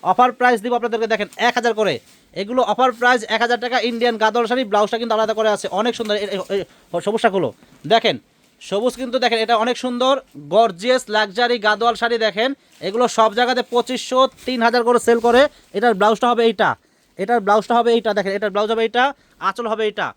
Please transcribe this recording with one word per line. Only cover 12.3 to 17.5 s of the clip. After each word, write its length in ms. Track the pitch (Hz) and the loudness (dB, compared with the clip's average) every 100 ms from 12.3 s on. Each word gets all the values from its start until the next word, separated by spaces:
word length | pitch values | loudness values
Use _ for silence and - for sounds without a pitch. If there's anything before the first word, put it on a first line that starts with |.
| 185 247 277 _ _ | 0 -4 -4 _ _
এগুলো 280 | 170 214 247 | -6 0 0
সব 260 | - 220 | 2 2
জায়গাতে 280 | 208 247 254 | 2 0 0
পঁচিশশো, 680 | 240 240 233 254 - 254 262 - - | -2 -2 -2 -4 -4 0 0 -2 -6
তিন 160 | 254 | 0
হাজার 220 | 233 240 | 2 2
করে 140 | 233 240 | 2 2
সেল 220 | - 233 | 4 2
করে। 280 | 226 240 294 _ _ | 4 4 4 _ _
এটার 220 | 202 233 | 0 0
ব্লাউজটা 340 | 202 208 214 247 | 2 2 2 0
হবে 140 | 233 | 2
এইটা, 320 | 233 208 185 117 _ _ _ - | 0 2 0 -2 _ _ _ -10
এটার 240 | 190 240 | -2 0
ব্লাউজটা 340 | 196 | 2